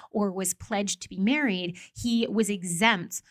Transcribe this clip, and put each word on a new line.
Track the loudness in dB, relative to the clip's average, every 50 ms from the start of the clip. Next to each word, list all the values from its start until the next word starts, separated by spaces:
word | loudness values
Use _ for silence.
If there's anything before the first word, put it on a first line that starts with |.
| -14 -6
or | -2 -2 0 0
was | -2 -2 -2 -4
pledged | -4 -6 -6 -2 -2 -2 0 -2 -4 -6
to | -10 -10
be | -2 0
married, | 2 2 4 4 2 2 0 0 -2 -4 -6 -8 -14 -18 _
he | -6 0 2 2 2 2
was | 2 2 2 2 0
exempt | -2 -4 -4 -4 0 2 4 4 4 2 -2 -6 -10 -12 -12 _